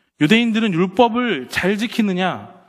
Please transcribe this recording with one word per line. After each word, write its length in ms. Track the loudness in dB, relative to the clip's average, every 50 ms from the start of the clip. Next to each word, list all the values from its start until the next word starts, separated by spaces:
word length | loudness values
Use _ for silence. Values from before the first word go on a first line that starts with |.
| _ _ _ -2
유대인들은 520 | 2 4 4 4 4 2 0 0 0 0 0
율법을 760 | 0 -2 0 2 2 2 2 2 -2 -2 -2 -2 -4 -6 -6
잘 300 | -6 -2 -2 -2 -2 -2
지키느냐, 760 | -4 -4 -2 -2 -2 0 0 0 -2 -2 -4 -6 -12 -16 -20 -20 _